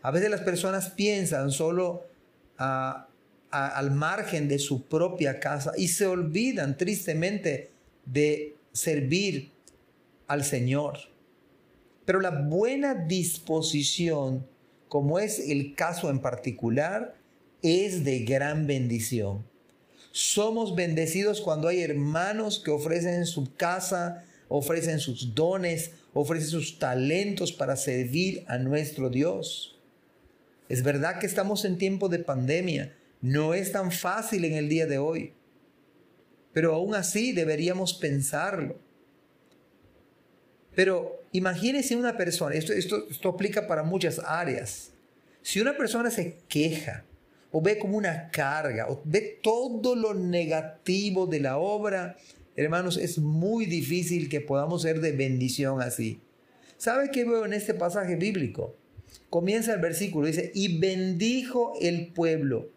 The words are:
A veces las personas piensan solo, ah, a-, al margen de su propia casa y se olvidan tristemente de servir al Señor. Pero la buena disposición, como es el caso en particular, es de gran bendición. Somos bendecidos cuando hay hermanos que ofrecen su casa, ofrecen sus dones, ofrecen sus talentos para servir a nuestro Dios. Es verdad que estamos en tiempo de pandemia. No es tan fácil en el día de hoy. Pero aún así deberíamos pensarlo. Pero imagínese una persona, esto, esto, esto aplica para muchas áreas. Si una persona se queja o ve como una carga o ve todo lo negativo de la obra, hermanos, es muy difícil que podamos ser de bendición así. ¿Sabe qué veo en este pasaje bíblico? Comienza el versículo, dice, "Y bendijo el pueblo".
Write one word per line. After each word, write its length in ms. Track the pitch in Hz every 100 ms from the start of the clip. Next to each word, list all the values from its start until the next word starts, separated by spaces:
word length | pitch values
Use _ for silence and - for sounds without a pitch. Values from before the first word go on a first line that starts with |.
A 100 | 131
veces 180 | 156 208
las 120 | 202
personas 480 | 190 175 190 190 190
piensan 600 | - 202 208 175 147 139
solo, 540 | 139 160 170 180 175 - - _ _ _ -
ah, 500 | 131 131 131 - - _ _ _ _
a-, 260 | 143 139 135
al 140 | 139
margen 580 | 139 156 196 208 165 143
de 100 | 139
su 260 | 139 131 -
propia 540 | 156 180 175 143 131
casa 320 | 143 143 143 -
y 100 | 180
se 200 | - 196
olvidan 680 | 185 160 170 247 214 139 135
tristemente 960 | 185 208 - 156 175 202 170 135 - _ _ _ -
de 520 | 131 151 147 151 - _
servir 800 | - - 151 131 175 202 147 - - - _ _ _ _ _ -
al 160 | 143
Señor. 540 | 139 131 123 139 147 143 - - _ _ _ _ _ _ _ _
Pero 160 | - 190
la 120 | 185
buena 640 | 147 147 165 226 277 277 240
disposición, 1500 | 160 190 170 - - 160 156 147 143 - 170 151 135 131 135 - _ _ _
como 300 | 147 139 170
es 180 | 208 -
el 360 | 139 143 139 -
caso 340 | 165 175 165
en 100 | 135
particular, 960 | 127 120 - 104 117 123 160 208 233 - _ _ _ _
es 420 | 165 175 202 185
de 180 | 139 131
gran 440 | 113 135 143 151 147
bendición. 800 | 139 123 117 107 117 101 101 110 _ _ _ _ - -
Somos 640 | - - 202 214 226 214 175
bendecidos 680 | 175 160 160 185 202 208
cuando 260 | - 156 160
hay 140 | 180
hermanos 800 | 165 143 143 160 190 214 214 202 -
que 60 |
ofrecen 560 | 147 151 170 170 175 170
su 260 | 156 135 -
casa, 720 | 175 185 185 185 170 170 - - -
ofrecen 500 | 143 139 165 165 156
sus 360 | 135 117 123 110
dones, 560 | 160 190 180 160 - - -
ofrecen 360 | 135 143 165 151
sus 300 | 165 - -
talentos 720 | 139 127 135 170 202 196 175
para 220 | - 131 135
servir 680 | - 127 123 143 185 - -
a 100 | 123
nuestro 520 | 131 147 147 - 131
Dios. 680 | 123 156 190 - - - - _ _ _ _ - _ _ _ -
Es 120 | 127
verdad 380 | 127 143 160 180
que 80 | 202
estamos 380 | - 208 208 202
en 120 | 175
tiempo 320 | 190 190 196
de 100 | 170
pandemia. 760 | 170 131 127 160 185 143 139 - _ _
No 320 | 127 143 156
es 180 | 175 190
tan 200 | 202 185
fácil 520 | 175 180 202 220 202
en 100 | 165
el 140 | 156 151
día 200 | 160 156
de 100 | 139
hoy. 380 | 147 165 - - _ _ _ _ _ _ _ _ _ _ _
Pero 220 | - 165
aún 220 | 160 190 214
así 360 | 180 208 247
deberíamos 600 | 185 160 156 170 185 180
pensarlo. 840 | - 160 139 135 147 180 190 143 - - _ _ _ _ _ _ _ _ _ - _ _ _ _ _ _ _ _
Pero 460 | - 190 180 - - -
imagínese 640 | 185 185 170 220 277 262 240
una 180 | 247 233
persona, 400 | 180 - 151 156
esto, 160 | 156
esto, 340 | 208 - 208 208
esto 180 | - 190
aplica 400 | 180 202 214 -
para 160 | 160
muchas 360 | 156 190 170 160
áreas. 720 | 160 160 170 120 107 - - - _ _ _ _
Si 180 | - 190
una 160 | 240 285
persona 340 | 254 233 240
se 280 | 226 175 - -
queja 560 | 151 160 156 - 104 - - _ _ _
o 100 | 160
ve 160 | 170 208
como 200 | 202 208
una 320 | 196 160 -
carga 600 | - 139 151 151 110 -
o 120 | 131
ve 340 | 151 185 220 -
todo 540 | 220 226 254 226 247 240
lo 160 | 220
negativo 1120 | 196 180 175 160 160 160 - - 185 208 185 180
de 140 | 156
la 160 | 139 139
obra, 580 | 185 208 208 190 175 - - - - -
hermanos, 400 | 151 170 180 175
es 220 | - -
muy 480 | 151 156 180 226 208
difícil 640 | 165 135 175 175 175 143
que 100 | 147
podamos 440 | - 139 147 170
ser 180 | 160 160
de 100 | 160
bendición 720 | 139 135 127 127 - 135 135
así. 400 | 123 120 113 110 - _ _ - - -
¿Sabe 340 | - 254 277
qué 140 | 269 240
veo 180 | 226
en 80 | 208
este 220 | 208 202
pasaje 420 | 175 175 202 185 170
bíblico? 600 | 196 190 135 - - - _ - - - _
Comienza 440 | 170 175 214 226
el 80 | 208
versículo, 440 | 170 160 202 160 151
dice, 280 | 156 175 202
"Y 240 | 196 165
bendijo 960 | 190 190 185 175 220 254 247 247 233 -
el 320 | 175 170 170
pueblo". 560 | - 165 160 139 117 -